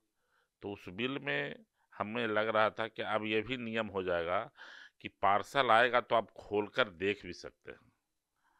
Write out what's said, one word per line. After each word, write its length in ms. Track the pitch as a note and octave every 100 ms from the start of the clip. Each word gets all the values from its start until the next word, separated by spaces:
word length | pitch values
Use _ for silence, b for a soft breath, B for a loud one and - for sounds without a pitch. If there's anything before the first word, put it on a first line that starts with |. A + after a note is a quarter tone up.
| _ _ _ _ _ _
तो 120 | G2+
उस 160 | G2+ -
बिल 300 | F2+ B2 C#3
में 460 | C#3 C#3+ C#3+ - _ _ _ -
हमें 300 | G2+ A#2 A#2
लग 200 | G#2+ A2
रहा 220 | G#2+ G#2+
था 180 | G#2+ A2
कि 140 | -
अब 240 | G2+ G#2+ G#2+
ये 160 | A2
भी 160 | G#2+ B2+
नियम 300 | A2+ A2+ G#2+
हो 160 | F#2+
जाएगा 480 | F2+ E2+ E2+ F#2+ B2 B B B B _
कि 60 | G#2
पार्सल 640 | - G2 G2+ G2 C#3 B2+
आएगा 300 | A2 B2 A#2+
तो 140 | - A#2
आप 160 | G#2
खोलकर 580 | - - G#2 G#2 - A2+
देख 360 | E2 F#2+ G2+ F2+
भी 80 |
सकते 380 | E2+ D2 _ -
हैं। 180 | A#1+ _ _ _ _ _ _ b b